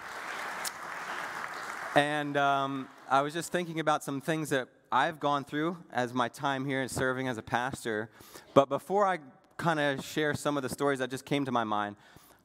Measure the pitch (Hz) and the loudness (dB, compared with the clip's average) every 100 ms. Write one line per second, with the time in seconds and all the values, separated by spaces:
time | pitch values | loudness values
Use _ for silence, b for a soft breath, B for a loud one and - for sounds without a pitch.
0 | - - - - - - - - - - | -12 -10 -8 -8 -8 -6 -8 -8 -10 -8
1 | - - - - - - - - - 147 | -8 -6 -6 -8 -8 -8 -10 -8 0 2
2 | 147 151 143 143 139 139 135 135 131 - | 4 2 0 2 4 2 0 -4 -8 -12
3 | - 135 143 170 - 180 170 160 156 151 | 2 2 2 -2 -2 -2 -2 0 2 2
4 | - 139 - 160 147 139 120 - _ 120 | 0 -4 -2 -2 2 0 0 -8 _ 4
5 | 151 160 147 143 135 147 160 175 - 120 | 4 2 0 0 0 0 0 -2 -4 -2
6 | 123 127 117 - 143 135 139 135 123 - | 0 2 0 0 0 0 0 0 -2 0
7 | 131 127 131 110 - 117 123 - 120 107 | 0 0 -2 -4 -2 -2 -2 -4 -2 -2
8 | 113 B B B B 139 135 139 - 190 | -2 B B B B 6 6 4 0 2
9 | 196 175 135 - - - 165 156 143 135 | 2 0 -6 -20 -18 -2 0 2 2 0
10 | - 156 151 135 147 143 127 - 143 135 | -2 0 0 0 0 0 -2 0 0 0
11 | 127 131 - 143 135 120 110 104 104 104 | -2 -6 -2 -2 0 0 0 0 -2 -6
12 | B B B B | B B B B